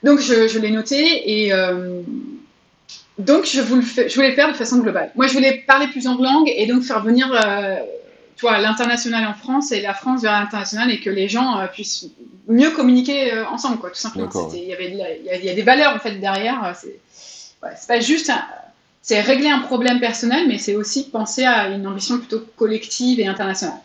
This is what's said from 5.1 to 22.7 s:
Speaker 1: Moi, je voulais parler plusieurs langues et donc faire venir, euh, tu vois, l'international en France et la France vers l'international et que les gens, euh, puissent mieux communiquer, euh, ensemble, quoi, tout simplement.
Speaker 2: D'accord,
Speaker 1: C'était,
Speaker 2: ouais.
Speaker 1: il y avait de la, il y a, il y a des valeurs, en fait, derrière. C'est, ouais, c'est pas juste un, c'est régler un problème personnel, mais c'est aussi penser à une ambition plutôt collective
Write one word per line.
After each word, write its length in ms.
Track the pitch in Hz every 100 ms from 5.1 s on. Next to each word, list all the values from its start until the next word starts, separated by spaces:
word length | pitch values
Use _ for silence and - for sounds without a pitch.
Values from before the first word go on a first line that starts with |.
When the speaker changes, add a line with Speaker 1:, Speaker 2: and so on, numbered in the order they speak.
| -
Speaker 1:
Moi, 100 | 262
je 40 |
voulais 320 | 262 269 262 -
parler 200 | 277 285
plusieurs 320 | 262 247 247
langues 300 | 262 285 302
et 120 | 214 220
donc 160 | 254
faire 200 | 247 220
venir, 240 | 208 240 262
euh, 440 | 247 214 202 196 190 107 - - - _ _
tu 60 |
vois, 160 | 240 208
l'international 680 | 214 220 240 240 240 226 220
en 80 |
France 380 | 208 - 262 294
et 80 | 214
la 140 | 202
France 260 | 202 262 254
vers 100 | 220
l'international 580 | 208 202 214 196 214 247
et 100 | 214
que 80 | 208
les 180 | 196 196
gens, 300 | 226 262 214
euh, 80 | 190
puissent 380 | - 208 - - _ - - -
mieux 220 | 233 302
communiquer, 600 | 311 247 254 254 277 262
euh, 140 | 226 220
ensemble, 300 | 233 277 226
quoi, 100 | 180
tout 60 | -
simplement. 300 | 220 - 180
Speaker 2:
D'accord, 240 | 196 165
Speaker 1:
C'était, 160 | 175 180
Speaker 2:
ouais. 0 |
Speaker 1:
il 40 |
y 40 |
avait 160 | 185 180
de 80 | 196
la, 180 | 175 160
il 80 |
y 60 | 180
a, 60 | 180
il 80 |
y 40 | 190
a 40 |
des 80 | 185
valeurs, 320 | 214 262 294
en 40 | 220
fait, 180 | 220 196
derrière. 580 | 196 196 220 262 190 175
C'est, 200 | - - _ - - - - _
ouais, 80 | - -
c'est 100 | -
pas 120 | 233
juste 280 | 226 320 311
un, 140 | 240 - - - _ _ _
c'est 200 | - 214
régler 260 | 208 262 294
un 120 | 269
problème 400 | - 247 247 247
personnel, 440 | 240 220 233 269 339
mais 100 | 208
c'est 160 | -
aussi 300 | 208 208 277 277
penser 360 | 226 220 -
à 240 | 262 226 196
une 180 | 196 196
ambition 320 | 196 - 240
plutôt 240 | - 220 - _
collective 640 | 220